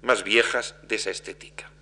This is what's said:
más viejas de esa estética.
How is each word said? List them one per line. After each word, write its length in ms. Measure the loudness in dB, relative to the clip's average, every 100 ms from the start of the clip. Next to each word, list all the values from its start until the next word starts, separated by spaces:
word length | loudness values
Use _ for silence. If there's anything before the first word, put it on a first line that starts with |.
más 220 | 2 0
viejas 500 | 4 4 4 0 -4 -14
de 140 | -6 -4
esa 140 | -4
estética. 600 | -8 -12 -16 -18 -20 -20 _